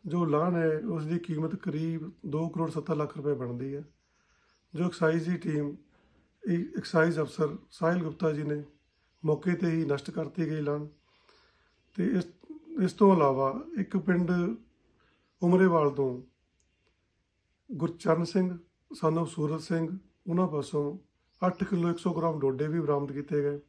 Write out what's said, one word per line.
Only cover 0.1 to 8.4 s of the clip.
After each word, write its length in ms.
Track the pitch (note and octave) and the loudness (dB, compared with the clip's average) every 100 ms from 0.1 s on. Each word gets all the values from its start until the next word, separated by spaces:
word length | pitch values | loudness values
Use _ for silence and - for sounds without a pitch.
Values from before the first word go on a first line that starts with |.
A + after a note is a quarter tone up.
| E3+ | -2
ਲਾਹਣ 320 | E3 D3 F3 E3+ | 2 2 2 2
ਹੈ, 220 | E3 D#3 | 2 0
ਉਸ 280 | A3+ E3 D3+ | -2 -4 -2
ਦੀ 120 | E3+ | -4
ਕੀਮਤ 380 | E3+ D#3 D#3+ F#3+ | -2 -4 -2 -4
ਕਰੀਬ 560 | F#3+ D3+ D#3+ D#3+ E3 - - | -4 -2 -2 -4 -8 -12 -6
ਦੋ 220 | D3 E3 | -2 -2
ਕਰੋੜ 220 | D#3 E3 | -2 -2
ਸੱਤਰ 260 | D#3+ D3+ D#3 | -4 -4 -2
ਲੱਖ 200 | D3 D#3 | -2 -4
ਰੁਪਏ 180 | C#3+ | -4
ਬਣਦੀ 420 | C3+ B2 A#2+ C3+ C#3+ | -2 -4 -6 -6 -8
ਹੈ। 80 | D3 _ _ _ _ _ _ _ _ | -12 _ _ _ _ _ _ _ _
ਜੋ 100 | D3+ | -4
ਐਕਸਾਈਜ਼ 460 | F3 - D#3+ E3 D#3+ | -4 2 2 2 0
ਦੀ 60 | F3 | -2
ਟੀਮ, 400 | - D3+ D3 C#3+ _ _ _ _ _ _ - | -2 -2 -2 -6 _ _ _ _ _ _ -2
ਇਹ 160 | E3+ - - | -2 -2 -6
ਐਕਸਾਈਜ਼ 440 | - E3+ E3 E3+ | -2 2 2 2
ਅਫਸਰ 360 | C#3 - D#3 - - | -4 -2 -4 -4 -16
ਸਾਹਿਲ 320 | - E3 F3+ | -2 0 0
ਗੁਪਤਾ 300 | D#3+ - E3 | -2 -2 -2
ਜੀ 100 | D3 | -2